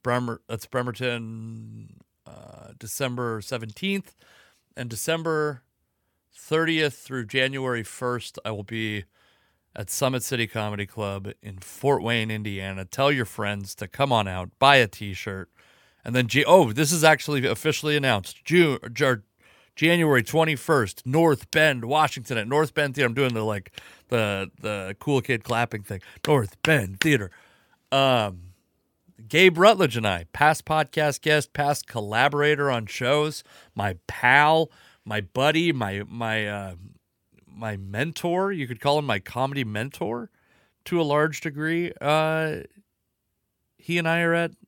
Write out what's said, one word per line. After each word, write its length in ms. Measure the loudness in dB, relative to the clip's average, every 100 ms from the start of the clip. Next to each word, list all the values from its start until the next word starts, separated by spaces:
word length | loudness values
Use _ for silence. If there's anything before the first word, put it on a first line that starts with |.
Bremer-, 400 | -2 -2 -2 -8 -10
that's 180 | -12 -6
Bremerton, 1300 | -6 -4 -4 -6 -6 -8 -12 -14 -14 -16 -18 -18 -20 _ _ -20
uh, 460 | -20 -20 -20 -20 -16
December 640 | -12 -6 -4 -4 -4 -6
seventeenth. 720 | -6 -8 -10 -8 -4 -4 -6 _ _ _ _ _ _ -12
And 140 | -10
December 720 | -6 -4 -2 -2 -2 -2 -4 _ _ _ _ _ _ _
thirtieth 640 | _ -2 0 2 2 0
through 320 | -2 -10 -8 -4
January 560 | 0 0 0 -4 -4
first, 560 | -6 -6 -4 -4 -6 -10
I 60 | -8
will 140 | -8
be 400 | -8 -6 -4 -6 -10 _ _ _ _ _ _
at 140 | -12 -10
Summit 340 | -2 -2 -2
City 240 | -4 -4 -4
Comedy 400 | -4 -6 -6 -8
Club 460 | -6 -6 -6 -10 -14
in 160 | -16 -16
Fort 440 | -18 -4 0 0
Wayne, 280 | 0 -2 -2
Indiana. 540 | -6 -6 -8 -8 -8
Tell 260 | -8 0 0
your 140 | 0
friends 500 | -2 -4 -4 -4 -8 -12
to 120 | -10
come 240 | -4 2
on 160 | 2 2
out, 220 | -4 -8 2
buy 180 | 6 6
a 100 | 4
T-shirt. 600 | -2 -10 -10 -10 -10 -12 _ _ _ _ _
And 120 | -2 0
then, 100 | 2
J-, 180 | 2
oh, 280 | 8 8 8
this 180 | 4 0
is 140 | 4
actually 420 | 6 4 2 -2 0
officially 500 | 0 0 -2 0 0
announced. 480 | 2 2 -2 -12
June, 340 | 2 4 4 2 -6
J-, 240 | 0 2 2 -2 _ _ _ _ 0
January 480 | 2 4 4 4
twenty-first, 800 | 2 0 0 0 0 2 2 -4 -2
North 440 | 2 4 2 0
Bend, 320 | 2 2 2
Washington 520 | 0 0 0 -2 -6 -6
at 120 | 0
North 260 | 0 0
Bend 200 | 0 -2 0
Theater. 100 | 0
I'm 80 |
doing 200 | 0 -2
the, 100 | 0
like, 340 | -2 -4 -8 -18 -20 -20 _
the, 420 | 0 0 -2 -6 -8
the 360 | -8 -6 -8 -8
cool 220 | -2 0
kid 240 | 0 -2
clapping 380 | -2 -2 -2 -4
thing. 180 | -10 -12 -12 -6 0
North 340 | 2 0 -4
Bend 380 | 0 0 0 -4
Theater. 300 | 0 0 -2 -14 _ _ _ _ _
Um, 640 | 0 2 2 0 -6 -16 -20 _ _ _ _ _ _ -4
Gabe 280 | 4 6 8
Rutledge 400 | 6 6 4 2
and 100 | -2
I, 180 | -2 -4
past 320 | 2 4 4
podcast 560 | 0 -2 0 0 0 0
guest, 320 | 0 0 0
past 340 | -2 -2 -2 -4
collaborator 840 | -8 -4 2 2 2 2 2 0
on 140 | -2 -4
shows, 580 | -4 0 0 0 -6 -14 -20 _ -4
my 200 | -4 -4 -8
pal, 640 | 0 4 6 6 4 2 _ _ _
my 160 | -8 -6
buddy, 500 | -4 0 2 2 0
my, 320 | 0 -2 -6 -8
my, 400 | -8 -4 -2 -4
uh, 260 | -6 -10 -14 -20 -20 _ _ _ _ _
my 300 | -12 -10 -8
mentor. 760 | -8 -4 -4 -4 -2 -2 -2
You 140 | -4 -6
could 140 | -4
call 180 | 0 0
him 60 |
my 140 | 0 -2
comedy 460 | -4 -4 -2 -2
mentor 640 | -4 -4 -6 -6 -6 -4 -8 _ _ _ _ _ -4
to 120 | -2
a 40 |
large 400 | 2 2 2 -2
degree. 500 | -8 -6 -4 -2 -4 -4
Uh, 600 | 0 2 2 0 -2 -6 -10 _ _ _ _ _ _ _ _ _ _ _
he 220 | -4 -2
and 100 | 0
I 120 | 2
are 120 | 2
at 200 | 2 0 -6